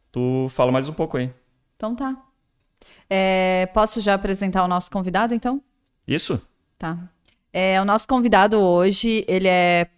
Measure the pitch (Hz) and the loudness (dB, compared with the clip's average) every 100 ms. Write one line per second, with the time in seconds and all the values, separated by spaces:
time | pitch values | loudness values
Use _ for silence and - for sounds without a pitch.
0 | _ 123 127 131 131 - 127 131 139 156 | _ -6 -4 -2 -4 0 0 2 -2 -6
1 | 160 139 127 - _ _ _ _ 220 240 | -6 -4 -6 -10 _ _ _ _ -10 -6
2 | 269 262 _ _ _ _ _ _ _ - | -8 -10 _ _ _ _ _ _ _ -20
3 | _ 190 190 190 185 185 185 220 220 233 | _ -2 0 2 0 0 0 0 0 0
4 | 202 196 196 190 196 190 180 180 - 196 | -2 -2 -2 -4 -2 -2 0 -2 -4 -6
5 | 185 185 226 233 247 269 - _ _ _ | -4 -2 -2 -2 -4 -6 -8 _ _ _
6 | - 151 - 143 - _ _ _ 160 170 | -6 -2 -2 -4 -8 _ _ _ -10 -10
7 | 180 _ _ _ _ 185 190 190 196 214 | -12 _ _ _ _ -4 0 0 2 0
8 | - 262 240 202 208 214 185 175 185 190 | 0 0 4 4 4 4 4 4 2 2
9 | 233 220 - 185 185 180 175 175 170 | 0 0 0 0 2 4 4 2 0